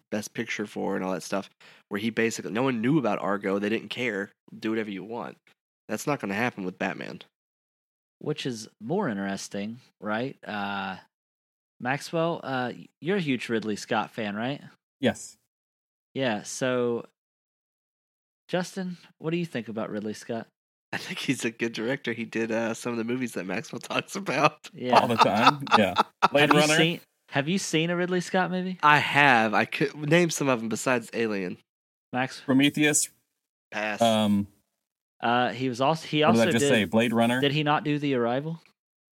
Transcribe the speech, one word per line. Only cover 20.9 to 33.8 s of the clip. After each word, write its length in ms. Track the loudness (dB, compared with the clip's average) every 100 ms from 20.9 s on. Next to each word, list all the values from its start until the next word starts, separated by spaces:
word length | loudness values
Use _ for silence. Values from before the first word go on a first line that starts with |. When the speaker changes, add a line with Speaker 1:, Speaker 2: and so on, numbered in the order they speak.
Speaker 1:
I 40 | -10
think 200 | -8 -8
he's 260 | -4 -2
a 60 | -2
good 220 | -2 -4
director. 400 | -2 -4 -2 -4
He 100 | -6
did, 260 | -4 -4 -2
uh, 200 | 0 -2
some 200 | -4 -4
of 60 | -4
the 60 |
movies 280 | -2 -2 -4
that 120 | -6
Maxwell 360 | -4 -4 -6 -12
<laughs> 0 |
talks 360 | -4 -4 -4 -8
about. 540 | -4 2 2 2 -18
Speaker 2:
Yeah. 260 | -10 2 2
Speaker 3:
All 100 | 4
the 80 | 4
time. 480 | 4 6 4 2 2
Speaker 2:
<laughs> 80 | 4
Speaker 3:
Yeah. 160 | 4 2 -2 0 2
Blade 100 | 4
Speaker 2:
Have 100 | 6
you 60 | 6
Speaker 3:
Runner. 160 | 6 4
Speaker 2:
seen, 240 | 2 0 -10 _ -4
have 180 | -2 0
you 100 | 0
seen 320 | 0 0 0
a 60 | 0
Ridley 240 | 0 -2
Scott 300 | 0 0 0
movie? 280 | -2 -4 4
Speaker 1:
I 140 | 6 6
have. 540 | 6 6 6 6 6
I 120 | 2 0
could 280 | 0 -2 -2
name 340 | 4 4 4
some 180 | 2 0
of 120 | 0
them 80 | -2
besides 420 | -2 0 0 0
Alien. 460 | -2 -2 -2 -4 -8 _ _ _ _ -8
Speaker 2:
Max? 280 | -6 -4 -6
Speaker 3:
Prometheus. 680 | 2 4 4 4 2 2 -2 _ _ _ _ _ -12
Speaker 1:
Pass. 280 | -6